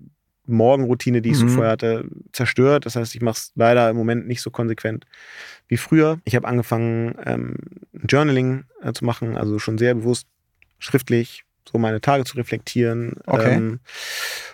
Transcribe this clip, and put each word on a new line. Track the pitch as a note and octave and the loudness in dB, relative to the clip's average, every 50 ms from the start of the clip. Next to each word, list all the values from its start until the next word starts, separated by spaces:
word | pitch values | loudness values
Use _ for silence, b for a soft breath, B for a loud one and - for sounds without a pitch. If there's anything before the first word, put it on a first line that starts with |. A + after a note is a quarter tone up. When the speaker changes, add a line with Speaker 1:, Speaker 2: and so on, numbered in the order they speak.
| C#2 - _ _ _ _ _ _ _ | -20 -20 _ _ _ _ _ _ _
Speaker 1:
Morgenroutine, | - A#2 A2 A2 B2 C#3 C#3 C3 A#2+ B2 B2 - B2+ A#2+ A#2+ | 0 2 4 6 6 6 4 2 0 0 0 0 0 0 2
die | A2 A#2 | 2 2
ich | D3+ | 4
so | C3 A#2 | 4 4
Speaker 2:
Mhm. | A#2+ | 4
Speaker 1:
vorher | B2 B2+ A2+ A2 | 4 2 2 2
hatte, | A2 A2+ A#2+ A2+ A2+ A2+ - - - - - _ - | 0 0 0 -2 -2 -2 -4 -10 -14 -18 -18 _ -6
zerstört. | - B2 A2+ - - B2+ C#3 D3 C#3+ - | -4 -2 0 2 4 4 4 4 2 0
Das | A#2 - | -2 -4
heißt, | A#2+ A#2 A2+ - | -4 -4 -6 -6
ich | A#2 | -4
mach's | A#2+ A#2 G#2+ - - - - | -2 -2 -2 -4 -8 -6 0
leider | B2+ A2+ A#2 A#2+ B2 A#2 A2+ | 4 4 6 6 6 4 2
im | A2+ | 2
Moment | A#2 A2+ A2+ A#2 A#2+ E2+ | 0 0 0 -2 -2 -4
nicht | G#2+ B2 A#2+ | -6 -6 -8
so | - A#2 | -8 -8
konsequent | - - A#2 A2+ A2+ - - A2 A2 - B B B B B B B B B B B B B - | -6 -4 -4 -4 -4 -4 -6 -6 -6 -8 B B B B B B B B B B B B B -4
wie | B2 | -2
früher. | A#2+ - - D#3+ D#3 D#3 D#3 D#3+ E3 - | -2 0 2 4 4 4 4 2 -2 -2
Ich | - - | -2 -2
hab | A#2+ - | -2 0
angefangen, | - A#2+ B2 A2+ - A#2 A2+ A#2 A#2 A2+ A2+ A#2 A#2 - - - | 0 -2 -2 -2 0 -2 -2 0 0 -2 -2 -4 -4 -6 -6 -4
ähm, | - A#1+ A#1+ A#1+ A#1+ - - - - - - - - - | -4 -4 -4 -4 -6 -8 -10 -12 -14 -18 -20 -20 -20 -12
Journaling, | - - A2+ C3 C#3 D3+ D3+ C3+ C3 B2+ B2+ C3 C3 C3+ _ _ - | -8 -2 2 2 2 4 4 2 2 2 0 -2 -4 -6 _ _ -10
äh, | - B2+ | -8 -8
zu | A#2+ - - | -6 -2 -2
machen, | A#2+ A#2 - A#2+ A2+ - | -2 -2 -2 -4 -4 -4
also | - G#2+ G#2+ G#2 | -2 -2 -2 -2
schon | G#2 - - A2 | -4 -4 -4 -2
sehr | G#2+ A#2+ B2 B2 | 0 2 2 2
bewusst | A2+ G#2+ A#2+ B2 - - _ _ _ _ _ _ _ _ _ _ _ | 2 0 0 -2 -2 -4 _ _ _ _ _ _ _ _ _ _ _
schriftlich | - - - C3 - - A#2+ A#2 A#2+ - - - - _ _ _ _ _ | -4 -2 0 0 2 2 0 0 0 -2 -8 -20 -20 _ _ _ _ _
so | - A#2 | -2 0
meine | A#2 A2 A2 G#2+ | 0 0 -2 0
Tage | - C#3+ C#3 C#3 B2+ | 0 2 2 2 0
zu | - - | -2 -6
reflektieren. | B2 A#2 - A#2 G#2+ - - - B2 A#2+ A#2 A#2 A#2+ A#2 A#2 - - - | -8 -6 -6 -6 -8 -6 -4 0 0 0 0 0 -2 -4 -6 -8 -8 -4
Speaker 2:
Okay. | - - A2+ A2+ B2+ B2 | -2 0 2 2 2 2
Speaker 1:
Ähm, | A2+ A2+ A2 A2+ B2 B B B B B B B B B B B B B B | 2 0 -2 -4 -8 B B B B B B B B B B B B B B